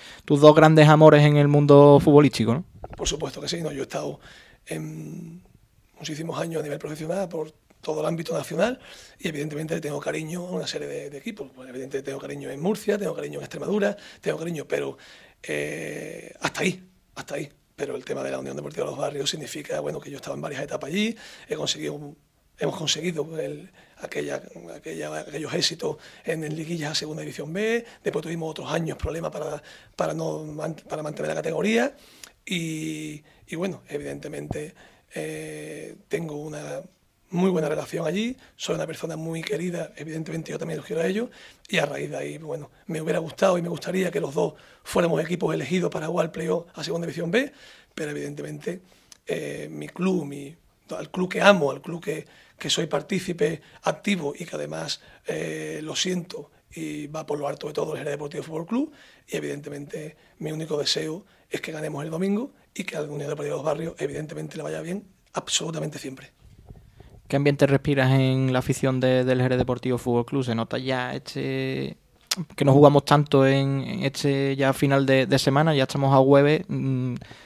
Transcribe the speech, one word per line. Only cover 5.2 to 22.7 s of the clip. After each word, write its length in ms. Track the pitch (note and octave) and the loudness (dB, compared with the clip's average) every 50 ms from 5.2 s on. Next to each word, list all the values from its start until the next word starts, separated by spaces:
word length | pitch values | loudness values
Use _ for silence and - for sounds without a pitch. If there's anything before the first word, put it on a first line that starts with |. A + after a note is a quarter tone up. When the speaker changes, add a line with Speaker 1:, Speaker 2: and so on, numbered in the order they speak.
| E3+ E3 E3 F3+ F#3 - - - _ _ _ _ _ _ _ - | -14 -14 -16 -18 -20 -20 -20 -20 _ _ _ _ _ _ _ -14
Speaker 2:
muchísimos 400 | D3 D3+ D#3 C#3+ D#3+ E3 D#3+ - | -12 -10 -8 -8 -6 -6 -4 -4
años 220 | E3 E3+ E3 D#3 | -4 -4 -4 -4
a 20 | D3+ | -4
nivel 140 | D3 D3 D#3 | -4 -6 -8
profesional 500 | - D3+ D3+ D3+ D#3+ D#3 E3+ G3 G3 E3+ | -8 -8 -10 -8 -6 -6 -4 -4 -4 -4
por 240 | E3 E3 D#3 D#3 - _ _ _ _ _ | -6 -8 -8 -10 -12 _ _ _ _ _
todo 200 | - - D#3 D#3 | -8 -6 -4 -2
el 60 | D3+ | -2
ámbito 300 | D#3 E3+ E3 E3 D#3+ E3 | -2 -2 -4 -4 -4 -4
nacional 420 | D#3 D3 - E3 E3 F#3+ A#3 B3+ B3+ - - - - - - - - | -4 -4 -4 -2 0 0 0 0 -4 -10 -16 -20 -20 -20 -20 -14 -8
y 100 | - F3 | -8 -6
evidentemente 460 | D#3 C#3+ C#3+ D#3 D3 D3 D#3+ D3+ E3 | -4 -4 -6 -6 -6 -6 -6 -6 -6
le 60 | E3+ | -6
tengo 200 | D3 D3 D3 D3 | -6 -6 -6 -6
cariño 460 | D3 D3+ D3+ D#3+ D#3+ D#3 E3+ F3+ F3 | -6 -6 -6 -6 -6 -6 -8 -8 -8
a 40 | F3+ | -6
una 160 | F3+ F3+ E3 | -6 -6 -6
serie 220 | - D3+ D3+ D3 C#3+ | -6 -6 -8 -8 -8
de, 220 | C#3+ C#3+ - C#3+ | -8 -8 -10 -10
de 80 | C#3+ C#3 | -12 -12
equipos. 320 | - A3+ A3+ G#3 G#3 C3 - | -12 -12 -12 -12 -12 -14 -16
Pues, 140 | B2+ B2+ C3 | -18 -18 -14
evidentemente 420 | B2 B2+ C3+ C3 C#3 C3+ C3+ - | -12 -12 -10 -8 -8 -8 -6 -8
tengo 100 | C3+ C#3 | -8 -8
cariño 300 | - C#3 C#3+ C#3+ C#3 C3+ | -10 -10 -10 -10 -10 -10
en 100 | C3+ C#3 | -8 -2
Murcia, 380 | D#3 F#3 A3 - - - G3+ G#3 | -2 0 -2 0 0 -2 -2 0
tengo 160 | G3+ E3+ E3 | -2 -4 -6
cariño 240 | - D3 D3 D3 C#3+ | -6 -8 -8 -8 -10
en 60 | C#3+ | -10
Extremadura, 520 | C#3 - D#3 C#3 - G3 G#3+ G3 G3+ G3+ - - - - - | -10 -10 -8 -4 -2 0 2 2 0 -2 -4 -10 -20 -20 -8
tengo 180 | - - D#3 D#3 | -6 -4 -4 -4
cariño, 280 | E3 E3+ E3+ D3 C#3 - | -4 -6 -6 -6 -6 -4
pero, 300 | D3+ C#3+ C#3+ C3+ C3+ - - - - - - - _ _ - | -4 -2 -2 -4 -8 -10 -16 -20 -20 -20 -20 -20 _ _ -10
eh, 920 | - D3+ - D3 D3+ D#3 D#3+ - - - - - - - - - - - - | -6 -4 -4 -4 -4 -6 -8 -8 -10 -10 -10 -10 -12 -12 -14 -14 -16 -10 -6
hasta 200 | - - - - | -6 -6 -4 -2
ahí, 240 | D3+ F#3 F#3 - - - _ _ _ _ _ | -2 -2 -2 -2 -8 -20 _ _ _ _ _
hasta 220 | - - - C#3+ | -16 -12 -10 -8
ahí. 140 | C#3+ D#3 C#3+ - _ _ _ _ | -8 -8 -10 -14 _ _ _ _
Pero 200 | - C#3+ C#3 C3+ | -8 -8 -6 -6
el 80 | - - | -8 -8
tema 180 | - C3+ C#3 C3+ | -8 -8 -6 -6
de 80 | C3+ | -6
la 80 | C3+ C3+ | -6 -6
Unión 160 | C3+ - - | -6 -8 -8
Deportiva 320 | D3 D3 C#3+ - - C#3+ | -10 -10 -8 -8 -6 -6
Los 100 | C#3+ C#3+ | -6 -4
Barrios 320 | C3+ C#3+ - D3 C#3+ C#3 - | -4 -4 -4 -4 -4 -4 -4
significa, 520 | - D#3+ C#3+ - - D#3 D3 - - - | -4 -6 -8 -10 -10 -10 -8 -6 -6 -6
bueno, 200 | - D3 D#3 D3 | -4 -6 -6 -8
que 100 | C#3+ C#3+ | -10 -12
yo 60 | C#3+ | -14
he 40 | C3+ | -12
estado 160 | - D3 - | -10 -10 -8
en 60 | - D3+ | -8 -8
varias 200 | D#3 C#3+ B2+ D3 | -8 -8 -8 -8
etapas 280 | C#3+ - - - C#3 | -6 -8 -8 -6 -4
allí, 260 | D#3+ G3+ G#3+ A3 A3+ - - - - - - - | -2 -2 -2 -2 -2 -6 -12 -20 -20 -20 -12 -8
he 80 | D#3 | -6
conseguido 380 | D#3 - D3 - D3+ D#3 D3 D3 | -4 -4 -4 -4 -4 -6 -8 -8
un, 220 | D3 D3+ C#3+ - - _ _ _ _ _ _ _ - | -8 -12 -14 -16 -20 _ _ _ _ _ _ _ -6
hemos 160 | - D#3+ | -4 -4